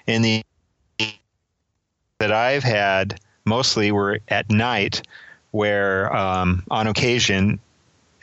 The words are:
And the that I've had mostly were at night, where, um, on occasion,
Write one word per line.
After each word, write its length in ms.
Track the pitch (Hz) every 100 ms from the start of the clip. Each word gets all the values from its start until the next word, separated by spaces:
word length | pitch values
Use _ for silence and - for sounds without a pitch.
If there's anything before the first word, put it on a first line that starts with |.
| -
And 180 | 226 226
the 180 | 220 - _ _ _ _ - - - _ _ _ _ _ _ _ _ _ -
that 120 | 107
I've 320 | 107 123 143
had 560 | 131 107 101 95 98 101 _ _ -
mostly 460 | 113 107 113 104
were 280 | 104 101 104 -
at 220 | 101 101
night, 540 | 107 120 113 98 - - - - - _
where, 640 | 107 104 101 98 95 98 78
um, 480 | 95 92 90 90 -
on 180 | 110 110
occasion, 720 | 101 123 120 104 95 98 - - _ _ _ _ _